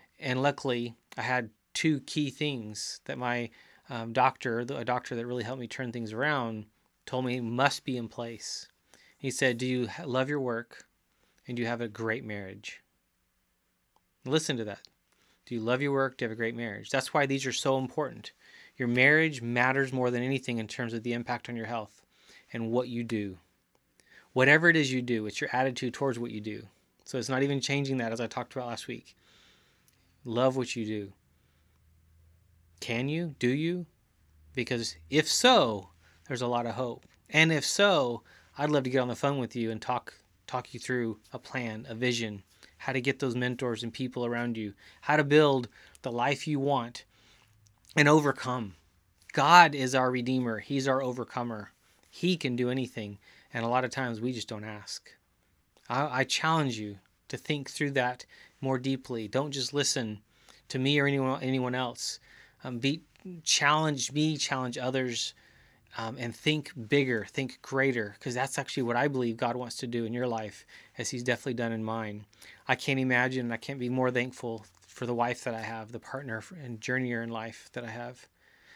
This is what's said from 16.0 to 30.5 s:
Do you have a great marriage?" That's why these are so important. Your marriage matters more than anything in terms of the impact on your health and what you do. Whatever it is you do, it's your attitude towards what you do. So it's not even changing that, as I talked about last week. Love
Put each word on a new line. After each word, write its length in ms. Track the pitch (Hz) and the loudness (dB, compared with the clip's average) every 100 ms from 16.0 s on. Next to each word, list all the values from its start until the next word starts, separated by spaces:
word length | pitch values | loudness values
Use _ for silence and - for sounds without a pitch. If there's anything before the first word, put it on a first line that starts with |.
| 135 - | 0 -2
Do 80 | 117 | -6
you 40 | |
have 60 | 110 | -2
a 20 | |
great 180 | 113 117 | -4 -4
marriage?" 340 | 117 101 107 | -8 -8 -2
That's 240 | 135 - | -2 0
why 120 | 156 139 | 2 2
these 200 | 135 135 | 0 -2
are 80 | |
so 240 | 120 139 135 | -2 0 0
important. 560 | 127 - 135 113 - - - - - - | 0 -4 -6 -8 -18 -20 -20 -20 -20 -4
Your 140 | 120 | 0
marriage 520 | 123 135 156 160 131 | 6 8 8 4 0
matters 520 | 117 123 127 135 135 | -2 2 4 4 0
more 180 | 131 123 | 0 0
than 100 | 123 | 2
anything 360 | 127 135 127 117 | 0 -2 -2 -4
in 100 | 110 | -6
terms 260 | - 117 | -6 -4
of 100 | 117 | -4
the 100 | 120 | -2
impact 340 | 120 120 120 - | -4 -2 -6 -6
on 80 | 117 | -8
your 120 | 113 | -6
health 380 | 117 104 - _ _ _ - _ | -6 -8 -16 _ _ _ -20 _
and 180 | 117 113 | -6 0
what 200 | 120 123 | 0 0
you 140 | 120 117 | -4 -2
do. 320 | 110 101 87 _ _ _ _ _ _ _ - _ | -2 -4 -8 _ _ _ _ _ _ _ -20 _
Whatever 340 | 127 131 156 170 | 4 8 8 8
it 80 | 160 | 6
is 160 | 135 | 4
you 100 | 127 | 0
do, 240 | 120 113 107 | 0 -2 -2
it's 140 | - | -4
your 100 | 143 | -2
attitude 400 | 123 135 127 127 | 0 0 0 -4
towards 260 | - 139 117 | -2 -2 -2
what 120 | 120 | -6
you 100 | 110 | -6
do. 260 | 107 107 104 _ _ _ - | -8 -10 -12 _ _ _ -8
So 120 | 131 | -6
it's 120 | 110 | -2
not 140 | 131 | 2
even 180 | 139 139 | 2 0
changing 360 | - 143 135 131 | 0 0 0 -2
that, 140 | 117 | -2
as 80 | 117 | -4
I 80 | 113 | -4
talked 260 | 127 120 | -6 -6
about 140 | 131 120 | -8 -6
last 200 | 113 - | -8 -8
week. 280 | 80 - _ _ - _ _ _ _ _ _ _ _ 123 | -12 -12 _ _ -20 _ _ _ _ _ _ _ _ -4
Love 320 | 113 131 | 2 4